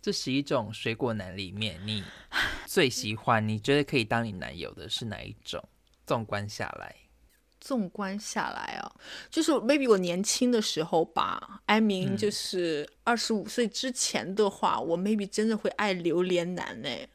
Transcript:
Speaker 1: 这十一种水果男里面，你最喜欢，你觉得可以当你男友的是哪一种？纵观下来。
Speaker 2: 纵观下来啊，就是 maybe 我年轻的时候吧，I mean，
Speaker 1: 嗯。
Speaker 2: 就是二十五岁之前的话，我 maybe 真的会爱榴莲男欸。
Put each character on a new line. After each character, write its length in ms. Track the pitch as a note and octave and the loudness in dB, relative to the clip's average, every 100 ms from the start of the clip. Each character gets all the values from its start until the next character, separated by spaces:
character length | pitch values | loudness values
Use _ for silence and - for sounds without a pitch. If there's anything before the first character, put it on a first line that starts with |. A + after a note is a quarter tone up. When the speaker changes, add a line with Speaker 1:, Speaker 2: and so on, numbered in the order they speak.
Speaker 1:
这 80 | - | -2
十 220 | G3 - | -4 0
一 100 | C3 | 0
种 320 | C#3+ C#3 G#2 | 2 0 -2
水 220 | G#2+ A#2 A2+ | -4 -4 0
果 180 | B2+ | 0
男 220 | A2 F2+ F2+ | -2 -4 -8
里 160 | F#2 | -8
面， 340 | G2 G#2+ E2 G2+ | -4 -4 -4 -6
你 160 | G#2+ F#2+ - - - - - - | -6 -6 -16 -6 -2 -2 -4 -2
最 240 | - C#3+ | 4 4
喜 240 | - G#2+ | 2 -4
欢， 320 | A2 - A2+ G#2+ | -4 4 4 4
你 140 | G#2+ | -2
觉 160 | G#2 C#3+ | 2 2
得 80 | |
可 140 | C#3+ C#3+ | 4 0
以 80 | A2 | 2
当 180 | A#2 | 0
你 80 | A#2 | -2
男 260 | F#2 B1+ D#2+ | -6 -10 -8
友 160 | C#2 | -10
的 140 | - G#2 | -10 -8
是 180 | - A#2 | -6 -6
哪 160 | G2 | -8
一 140 | G2 A2 | -10 -14
种？ 180 | - - - _ _ _ - | -10 -10 -12 _ _ _ -2
纵 160 | C3 | -2
观 240 | G#2+ G2+ G2+ | 0 -4 -6
下 260 | - G2 G1+ | -6 -8 -8
来。 160 | G1+ - _ _ _ _ _ _ | -12 -16 _ _ _ _ _ _
Speaker 2:
纵 300 | - C4 F#3 | -4 -2 -2
观 280 | - G3 G3 | -4 -6 -6
下 340 | - A3 - | -6 -4 -4
来 280 | - - - | -4 -8 -8
啊， 120 | - - - - - | -10 -14 -16 -16 -6
就 140 | - | 0
是 80 | D#4+ | 4
maybe 380 | C4+ G#3+ D4 C4 | 4 6 4 8
我 80 | G3+ | 6
年 260 | F3+ F3 | 6 0
轻 260 | G3+ - B3 | 0 2 4
的 120 | A#3 | 4
时 200 | G#3+ - | 2 -2
候 220 | D#3+ E3 | 2 2
吧， 580 | E3 - - - - G3+ - | 2 0 0 -2 -10 -10 2
I 160 | G#3+ | 4
mean， 300 | A3 F#3+ F#3 | 4 2 0
Speaker 1:
嗯。 60 | G3 | 0
Speaker 2:
就 140 | G#3 | 0
是 580 | G3+ - F#3 F3 D3+ D3 _ | 0 -4 -2 0 -2 -6 _
二 120 | - A#3 | 0 0
十 180 | - | 2
五 120 | A3 G3 | 0 0
岁 200 | - A#3 | 0 0
之 240 | - C4 | 0 -4
前 420 | B3+ - - B2+ | -2 0 0 -2
的 160 | G3 G3+ | 2 2
话， 300 | G3 F#3+ C#3+ | 4 0 2
我 180 | C3+ E3+ | 0 0
maybe 300 | G3 A3 G3+ | 2 0 0
真 220 | - A3 | 0 2
的 80 | G#3+ | 2
会 120 | G3+ | 0
爱 200 | - G#3 | 0 0
榴 320 | F#3 E3+ E3 | 2 2 2
莲 320 | F#3 F3+ E3+ F3+ | 4 2 0 -4
男 240 | - - | -6 -6
欸。 260 | C#3 A2 - | -6 -8 -10